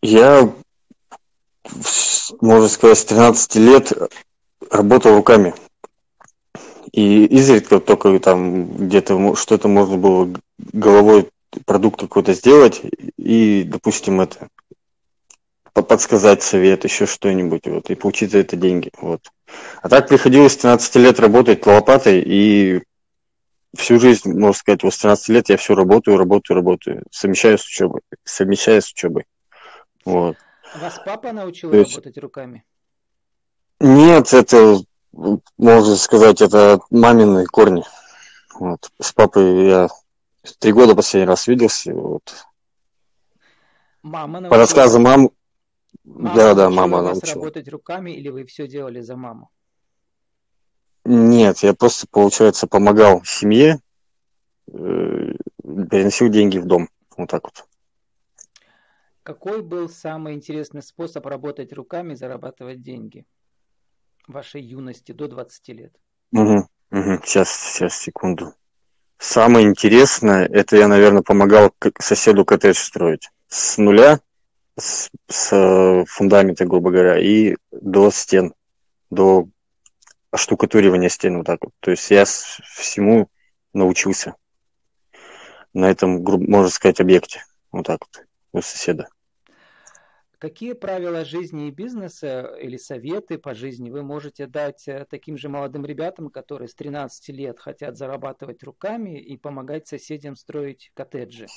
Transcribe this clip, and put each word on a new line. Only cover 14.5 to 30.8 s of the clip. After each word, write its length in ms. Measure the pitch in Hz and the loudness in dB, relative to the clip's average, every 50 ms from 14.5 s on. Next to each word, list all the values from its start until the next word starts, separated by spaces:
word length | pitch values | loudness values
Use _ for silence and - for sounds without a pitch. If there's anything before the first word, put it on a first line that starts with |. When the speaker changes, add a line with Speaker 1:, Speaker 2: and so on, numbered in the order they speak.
| _ _ _ _ _ _ _ _ _ _ _ _ _ _ _ _ _ _ _ _ _ _ _ _ _ | _ _ _ _ _ _ _ _ _ _ _ _ _ _ _ _ _ _ _ _ _ _ _ _ _
Speaker 1:
по-, 100 | - 95 | -4 0
подсказать 600 | - 117 110 - - - 107 95 107 101 98 - | 0 0 0 0 -2 -2 2 4 2 2 2 0
совет, 420 | - - 98 92 95 95 92 - | -4 -2 0 2 2 0 0 -4
еще 220 | 95 - - 104 | -8 -6 -6 -6
что-нибудь, 600 | 98 - - - 101 95 95 90 85 82 82 _ | -6 -8 -8 -6 -6 -4 -4 -4 -6 -6 -8 _
вот, 240 | - 76 82 80 - | -10 -10 -10 -10 -10
и 40 | 90 | -12
получить 380 | - - - 95 - 113 98 104 | -6 -6 -8 -6 -4 -6 -2 0
за 60 | 101 | 0
это 180 | 98 - - | 0 0 -4
деньги, 340 | 87 87 92 90 87 - 78 _ _ | -6 -4 -4 -4 -4 -6 -10 _ _
вот. 220 | - 80 82 80 _ - _ _ _ _ - - - - - - - | -12 -12 -12 -12 _ -20 _ _ _ _ -20 -20 -20 -20 -20 -14 -6
А 60 | 92 | 2
так 200 | 101 135 131 - | 2 2 4 4
приходилось 440 | 147 131 - 143 127 139 143 135 135 | 2 2 2 4 4 6 6 6 4
с 40 | |
тринадцати 420 | - - 123 120 120 - - - 127 | 2 0 0 0 0 0 -2 2 4
лет 200 | 123 127 120 - | 4 4 4 4
работать 440 | 113 107 104 123 123 123 107 87 - | 2 4 4 4 4 4 0 0 2
лопатой, 540 | 104 101 107 104 - 131 135 135 113 98 92 - | 4 4 4 6 4 2 2 4 2 0 0 0
и 580 | - 95 101 101 107 104 101 101 95 92 92 - _ _ _ _ _ _ _ _ _ _ _ _ _ _ _ _ _ _ | -2 -2 0 2 2 2 2 2 0 -2 -4 -6 _ _ _ _ _ _ _ _ _ _ _ _ _ _ _ _ _ _
всю 220 | - - - 120 117 | -14 -2 2 2 4
жизнь, 340 | 113 127 117 104 - 104 87 | 6 4 4 4 0 -6 -4
можно 200 | 90 104 104 98 | 0 0 0 0
сказать, 300 | - - - 104 92 - | 0 -2 -2 -2 0 0
вот 120 | 95 - | -4 -4
с 40 | - | -2
тринадцати 340 | - 107 104 - - - 113 | 0 0 0 0 0 0 0
лет 160 | 120 120 - | 0 2 0
я 80 | - | -2
все 180 | - - - 214 | -2 0 -2 0
работаю, 420 | - 95 92 98 - - - 101 | 0 2 2 2 2 2 2 2
работаю, 400 | 131 92 90 98 101 - - 90 | 2 2 0 0 -2 -2 -2 -4
работаю, 480 | 92 90 90 92 87 _ - - - - _ | -2 0 -2 -4 -4 _ -12 -12 -12 -14 _
совмещаю 480 | _ - - 98 95 92 - 113 107 101 | _ -8 -6 -6 -4 0 2 2 2 2
с 80 | - | -2
учебой, 360 | - - - 95 92 - - _ _ - - _ | -8 -8 -6 -6 -6 -6 -8 _ _ -20 -20 _
совмещаю 580 | - - - 98 92 98 - - - 113 107 95 | -18 -6 -6 -4 -4 -2 -4 0 0 0 0 0
с 80 | - - | -4 -14
учебой. 340 | - - - - - - _ _ _ _ _ _ _ _ - - - _ _ _ _ _ | -10 -8 -8 -8 -8 -12 _ _ _ _ _ _ _ _ -20 -20 -20 _ _ _ _ _
Вот. 320 | 95 92 87 87 85 78 _ _ _ _ _ _ - - 151 | -6 -4 -2 -2 -4 -6 _ _ _ _ _ _ -20 -20 -16